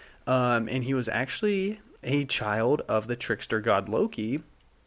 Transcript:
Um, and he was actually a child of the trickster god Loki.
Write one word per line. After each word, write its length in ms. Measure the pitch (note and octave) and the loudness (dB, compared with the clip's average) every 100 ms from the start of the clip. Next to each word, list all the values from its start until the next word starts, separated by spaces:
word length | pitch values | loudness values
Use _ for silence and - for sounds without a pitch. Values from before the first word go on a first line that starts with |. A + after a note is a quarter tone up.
| - - - | -20 -10 0
Um, 400 | B2+ B2 A#2+ A2+ | 2 4 2 0
and 160 | C3 | -2
he 100 | B2 | 0
was 140 | C3+ A#2 | -2 0
actually 720 | A#2 C3 - G#3 G3 F#3+ G#3+ - - | -2 -2 -2 0 0 -2 -6 -12 -12
a 200 | - C#3+ C#3 | -2 0 0
child 560 | - G#2+ G#2+ A#2 D3 - | -2 0 2 2 0 2
of 220 | A2 A2+ | 0 0
the 80 | A#2+ | -4
trickster 440 | - G#2+ - A2 | -2 -4 0 0
god 280 | A2 G2 G2 | 4 2 2
Loki. 480 | A2+ A3 - A2 C#3+ - - _ _ | 0 0 -2 -2 -4 -6 -20 _ _